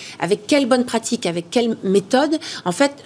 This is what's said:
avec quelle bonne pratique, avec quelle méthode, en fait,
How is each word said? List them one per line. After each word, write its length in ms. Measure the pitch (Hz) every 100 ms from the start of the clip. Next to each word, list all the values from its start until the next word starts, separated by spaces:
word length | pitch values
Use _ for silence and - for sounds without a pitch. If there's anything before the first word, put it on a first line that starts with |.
| - -
avec 260 | 170 208 -
quelle 200 | 294 254
bonne 180 | 254
pratique, 420 | 247 226 - 233 185
avec 240 | 170 170
quelle 260 | 247 233 226
méthode, 560 | 196 196 196 254 294 311 - -
en 80 | 180
fait, 200 | 175 277 285